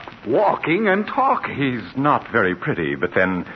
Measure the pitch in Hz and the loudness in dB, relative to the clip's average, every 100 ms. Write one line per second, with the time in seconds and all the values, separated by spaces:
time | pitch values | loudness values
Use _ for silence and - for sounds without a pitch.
0 | - - - 147 196 - - 175 214 196 | -10 -10 -2 2 2 0 0 0 2 0
1 | 208 - 262 240 - 131 139 120 95 131 | 0 0 2 0 -2 -2 -2 -4 -6 0
2 | 143 127 - 113 92 87 - 107 76 71 | 2 2 2 2 2 0 -2 -2 -2 -2
3 | 90 98 92 90 82 | 0 2 2 0 -4